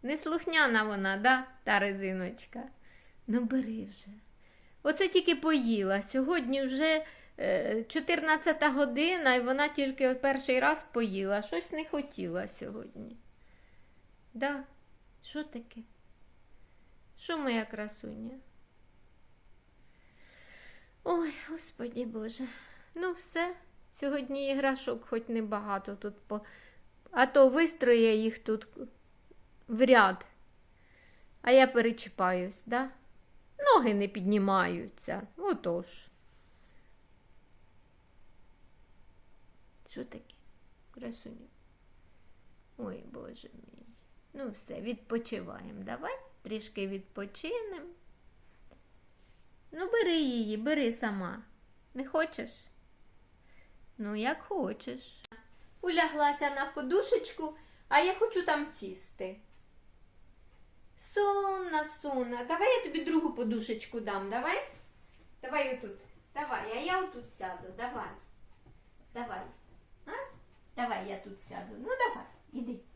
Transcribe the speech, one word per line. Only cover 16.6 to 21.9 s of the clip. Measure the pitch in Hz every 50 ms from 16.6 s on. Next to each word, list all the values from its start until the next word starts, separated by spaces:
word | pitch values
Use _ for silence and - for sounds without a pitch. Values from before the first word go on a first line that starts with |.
| - - - - - - - - - - - -
Що | - - 339 320
моя | 285 262 233 226 220
красуня? | 220 220 214 208 214 - - - 220 214 220 226 226 262 269 - - - - - _ _ _ - - _ - - - - - - - - _ _ - - - _ - _ - - - - - - - _ - - - - - - - - - - - - - - - - _ -
Ой, | - 349 339 330 311 285 - - -
Господи | 320 330 - - - - 240 240